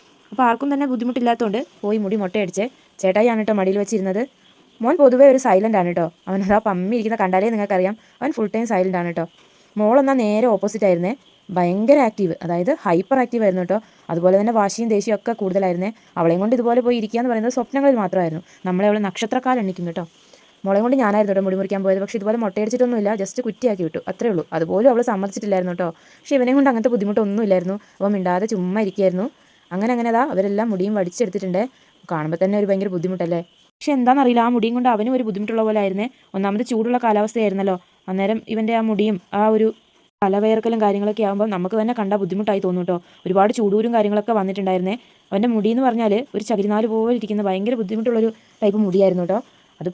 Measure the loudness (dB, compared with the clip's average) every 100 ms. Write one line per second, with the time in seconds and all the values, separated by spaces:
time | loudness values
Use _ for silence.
0 | _ _ _ 0 0 2 -2 -2 -2 -2
1 | -2 0 0 0 0 -2 -6 _ -2 -2
2 | -2 -2 -2 -2 -4 -4 -6 -8 _ -4
3 | 0 2 2 2 0 0 0 0 -2 -2
4 | -2 -4 -6 _ _ _ _ -6 -2 4
5 | 6 8 8 8 4 4 4 2 0 0
6 | -2 -4 -6 -4 2 2 2 -2 -2 -2
7 | -2 -2 0 2 2 0 0 0 0 -4
8 | _ -8 -6 -2 -2 -2 -2 0 0 -2
9 | -4 -4 -6 _ _ _ _ -2 2 4
10 | 4 2 0 2 2 0 -2 0 2 2
11 | 0 -6 _ _ -6 -2 0 2 4 4
12 | 2 0 -4 -4 -4 -2 -2 -2 0 0
13 | 2 0 0 0 0 0 0 -4 -6 _
14 | -8 0 4 4 4 2 0 -2 -2 0
15 | 0 -2 -4 -4 -2 0 0 0 -4 -8
16 | _ 0 2 2 2 0 2 2 2 0
17 | -2 -2 -2 0 -2 -2 -4 0 2 2
18 | 0 0 -2 -4 -10 -10 -4 0 2 2
19 | -2 -4 -4 -2 0 0 -2 -4 -8 -8
20 | -10 _ _ -20 _ _ -2 0 2 2
21 | 2 2 2 0 0 -2 -2 -2 0 0
22 | -2 -4 -2 -2 -2 -2 -2 0 0 0
23 | -2 -2 -4 -6 -6 -4 -2 -2 -4 -6
24 | -8 -4 -2 -2 -4 -4 -2 2 4 4
25 | 0 -2 -4 -6 -2 -2 -2 -4 -6 -6
26 | -16 -20 -2 0 2 2 2 2 2 2
27 | 0 0 0 0 2 2 0 -6 -10 -4
28 | -2 0 0 0 -2 -2 -2 -2 -2 0
29 | 0 0 -4 -8 _ _ _ -4 -2 -2
30 | 0 0 0 0 0 -2 -2 -2 -2 -2
31 | -2 -2 -4 -4 -4 -2 -4 -8 _ _
32 | -8 -6 -4 -2 0 0 0 0 -2 -4
33 | -4 -4 -4 -4 -6 _ _ _ -2 0
34 | 2 4 4 4 2 2 0 0 0 0
35 | 0 -2 -2 -4 -4 -2 0 0 -2 -2
36 | -6 -10 _ -4 -2 -2 -2 -2 0 0
37 | 2 0 0 0 -2 0 -2 -4 -8 _
38 | -8 -2 -2 -2 -4 -4 0 0 0 0
39 | 0 -2 -4 0 2 4 2 -2 _ _
40 | _ _ 0 2 2 2 0 0 2 0
41 | -2 -2 -2 0 -2 -2 -2 -2 -2 -2
42 | -2 -2 -2 -2 0 0 0 -2 -2 -4
43 | -6 -10 -2 2 2 2 0 0 0 0
44 | 0 0 0 0 -2 -2 -2 0 -2 -4
45 | -10 _ _ -2 0 0 0 2 0 0
46 | 0 0 -2 -6 -4 -2 0 0 0 0
47 | 0 -2 -2 -4 -2 -2 -2 -2 -2 -4
48 | -2 0 0 -2 _ _ 0 2 2 4
49 | 2 2 0 -2 -6 _ _ -12 -6